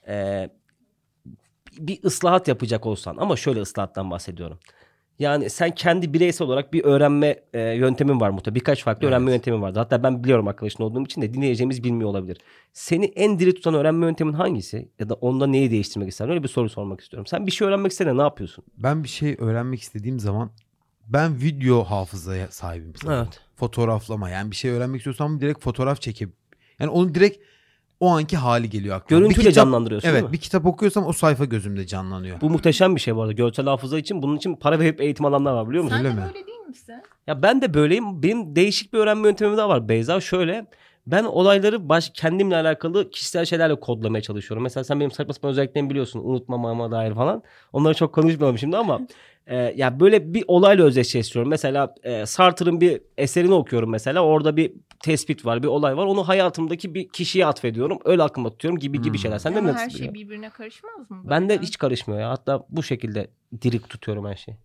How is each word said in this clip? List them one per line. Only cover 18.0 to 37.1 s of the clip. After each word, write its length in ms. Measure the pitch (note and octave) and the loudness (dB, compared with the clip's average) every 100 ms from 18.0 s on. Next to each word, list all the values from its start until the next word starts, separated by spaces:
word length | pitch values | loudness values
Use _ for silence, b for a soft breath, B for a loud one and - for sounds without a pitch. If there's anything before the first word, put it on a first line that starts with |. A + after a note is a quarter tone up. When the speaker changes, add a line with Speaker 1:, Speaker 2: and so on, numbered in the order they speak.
| F3 B2+ | 0 2
Speaker 1:
ne 40 | |
yapıyorsun? 420 | C#3+ - F#2+ - _ - | 0 -2 -14 -14 _ -4
Speaker 2:
Ben 260 | A#2+ D3+ | -2 -2
bir 40 | C#3+ | -4
şey 280 | - D3+ - | -4 -4 -2
öğrenmek 420 | A2+ A#2 B2 B2 | -2 -2 -4 -8
istediğim 380 | - G#2+ G#2+ C3 | -10 -10 -8 -4
zaman 300 | G2+ G#2 A#2 _ _ _ _ _ - | -4 -4 -4 _ _ _ _ _ -4
ben 340 | C3+ D#3+ C3 | 0 0 0
video 440 | C#3+ C#3 B2+ A#2+ | -2 0 2 4
hafızaya 640 | F#2+ G2+ F#2+ G2 E2 F#2 F#2 | 2 -4 -4 -10 -8 -8 -8
sahibim 440 | - F2 E2+ E2 - | -10 -12 -12 -14 -12
sanırım. 260 | D3+ C3+ | -4 -4
Speaker 1:
Evet. 180 | A2+ - _ _ | -4 -10 _ _
Speaker 2:
Fotoğraflama. 720 | A#2+ - A#2 A2 A2 A2 F#2 | -6 0 0 0 -4 -8 -6
Yani 200 | F#2 G#2 | -6 -8
bir 60 | G2+ | -4
şey 140 | B2+ | -4
öğrenmek 280 | A#2+ B2+ C3 | -2 -4 -6
istiyorsam 420 | C#3 B2 D3 D3+ | -8 -4 -4 -2
direkt 200 | C#3+ D3 | -2 -2
fotoğraf 380 | - A#2+ C3 C#3 | -6 -2 -2 -2
çekip, 320 | - G#2 G2 _ _ b b b | -6 -8 -10 _ _ b b b
yani 120 | D3 | -2
onu 240 | D#3+ F#3 | 2 2
direkt 240 | D#3 G3+ - b b b b b _ | 4 2 2 b b b b b _
o 80 | F3+ | 2
anki 280 | E3 D#3 E3+ | 2 0 -2
hali 340 | B2 A#2+ A2+ | 2 0 0
geliyor 260 | G#2 G2+ F#2+ | -4 -4 -6
aklıma. 220 | - D#3+ | 4 6
Speaker 1:
Görüntüyle 200 | G#3 - | 8 8
Speaker 2:
Bir 100 | G#3+ | 8
kitap, 40 | C#3+ | 8
Speaker 1:
canlandırıyorsun, 440 | C3 B2 A2+ G#2+ E3 | 6 4 0 0 2
Speaker 2:
evet, 120 | C#3 | 2
Speaker 1:
değil 80 | F#2 | 2
mi? 40 | |
Speaker 2:
bir 60 | D3+ | -4
kitap 280 | - F#3+ E3 | -2 2 2
okuyorsam 400 | F3 G#3 G#3 E3 | 2 0 2 -2
o 60 | |
sayfa 320 | D#3+ D#3 C3 | 2 2 2
gözümde 420 | C#3 A2+ G#2 G2 F#2 | 0 -2 -4 -8 -6
canlanıyor. 540 | F#2+ F#2 F#2+ F#2 F2 | -8 -6 -8 -10 -2
Speaker 1:
Bu 100 | D3+ | 0
muhteşem 440 | E3 E3+ D3+ F#3 E3 | 2 2 4 4 2
bir 40 | |
şey 160 | - A2+ | 0 -2
bu 40 | |
arada. 100 | A2 | -2
Görsel 340 | G#2+ A#2+ A2+ C#3 | 0 0 0 -2
hafıza 320 | C3+ C3 D#3 | -2 -2 -6
için, 240 | - G3 | -4 -4
bunun 140 | C#3 D3 | -2 -2
için 200 | F#3+ D3+ | -4 -2
para 220 | D3 D#3+ | 0 4
verip 200 | D#3+ D#3 | 2 2
eğitim 260 | C#3+ C3+ C#3+ | -4 0 0
alanlar 260 | C#3 C#3 | 2 2
var, 160 | A#2+ A2 | -2 -2
biliyor 160 | D#3 | -2
musun? 120 | D#3+ - | 0 0
Speaker 3:
Sen 100 | C3+ | 0
Speaker 2:
Öyle 100 | A2 | -2
Speaker 3:
de 40 | |
Speaker 2:
mi? 60 | F#2 | -6
Speaker 3:
böyle 120 | - F#4+ | -10 -16
değil 120 | A#4 F#4 | -18 -18
misin? 340 | B3 - A#3 - | -20 -20 -20 -20